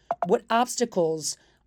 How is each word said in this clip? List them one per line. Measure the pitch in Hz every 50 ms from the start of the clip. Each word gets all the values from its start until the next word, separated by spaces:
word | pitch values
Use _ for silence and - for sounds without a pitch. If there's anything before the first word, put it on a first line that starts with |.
| _ - - - - 180
What | 208 - - -
obstacles | 226 233 247 240 - - 240 233 - 190 165 160 160 160 151 - - - _ _ _ _ _